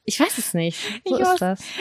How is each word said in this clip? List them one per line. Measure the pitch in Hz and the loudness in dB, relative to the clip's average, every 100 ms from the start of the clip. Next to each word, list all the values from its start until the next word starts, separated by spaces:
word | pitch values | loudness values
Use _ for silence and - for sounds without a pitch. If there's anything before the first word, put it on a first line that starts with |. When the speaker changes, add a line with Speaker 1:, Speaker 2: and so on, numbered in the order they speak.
Speaker 1:
ich | - - | -4 0
weiß | 330 - | 0 0
es | - | -2
nicht. | 175 165 - 294 214 370 | 0 0 -2 -6 -6 0
So | 262 | 2
Speaker 2:
Ich | |
Speaker 1:
ist | 370 | 4
Speaker 2:
muss, | 359 | 4
Speaker 1:
das. | 185 190 - - | 2 -2 -6 -10